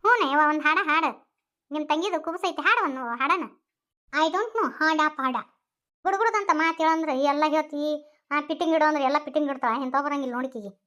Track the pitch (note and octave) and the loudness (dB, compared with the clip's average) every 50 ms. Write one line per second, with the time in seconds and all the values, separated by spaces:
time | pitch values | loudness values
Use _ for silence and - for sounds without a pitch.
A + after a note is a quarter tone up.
0 | - G#4+ A#4+ A#4 F4+ C4 C#4 D4+ D4+ D4 D4+ D#4 D4 D4+ D#4 F#4 G4+ D#4 D4 D#4+ | 6 6 6 6 4 2 4 4 4 4 2 2 2 2 2 2 2 2 2 2
1 | D#4+ C4+ A3 - _ _ _ _ _ _ _ _ _ _ C#4+ D4+ D4+ D4 D4+ D#4 | 2 0 -4 -6 _ _ _ _ _ _ _ _ _ _ -8 -8 -2 -2 -2 -2
2 | F4 G#4 F4+ D#4+ D#4+ E4 E4 F4+ - F4+ D#4 - C#4+ F4+ A#4 A#4+ G4+ D4 C4 C4 | 0 -2 -4 -4 -4 -6 -6 -4 -4 -4 -4 0 0 2 2 2 0 -2 -4 -6
3 | B3+ A#3 A#3 A#3+ C4 C#4+ F4 F#4 C4+ - - _ _ _ _ _ _ _ _ _ | -6 -6 -4 -2 0 0 0 -2 -2 -10 -14 _ _ _ _ _ _ _ _ _
4 | _ _ - D4 D#4 D#4+ D#4+ F#4+ A4 A4 - A4+ G4 B3+ - - D#4 D#4 D#4+ D#4 | _ _ -2 0 0 2 2 -2 -4 -2 -2 -2 -2 -2 -2 0 0 2 2 2
5 | D4+ D#4 D#4 C#4 C4+ B3+ B3+ A3 - _ _ _ _ _ _ _ _ _ _ _ | 2 0 0 -2 -4 -2 -4 -4 -8 _ _ _ _ _ _ _ _ _ _ _
6 | _ F4+ G4 G4 A4+ A4+ A4 G#4 G4+ G4 D#4+ D4+ D#4+ E4 E4 E4 D#4+ D#4+ D#4+ E4 | _ -2 0 2 0 0 0 0 0 0 0 2 2 0 0 2 2 2 2 2
7 | D#4+ D#4 C4 C4 C#4 C#4+ C#4+ D4 D#4 D4+ D4 D#4 D4+ D4+ D4 D4 D4 D4+ D4+ D4+ | 0 -2 -2 0 0 0 2 2 0 2 2 0 -2 -2 -6 -4 -2 -2 -4 -4
8 | D4 _ _ _ _ _ C#4+ D4 D4 D4+ D#4+ D4+ F4 D#4+ D#4+ D#4+ D4+ D4+ D4+ D4 | -8 _ _ _ _ _ -4 -4 -2 -4 -4 -2 0 2 2 4 4 2 2 2
9 | C#4 B3+ C#4+ D4 D4 D4 B3+ D#4 D4+ C#4 C#4 C4 C#4 A#3+ A3 C4 C4+ B3+ B3+ C#4 | 0 0 0 0 -2 -2 -2 -2 -2 -2 -2 -2 -2 -2 -2 -2 -4 -2 -2 -2
10 | C#4+ D4 C#4+ C#4+ C4+ B3+ A#3+ B3 C4 C4 B3+ A3+ G3+ G3 F#3+ _ _ | -2 -2 -4 -4 -4 -4 -4 -4 -6 -6 -8 -12 -14 -14 -16 _ _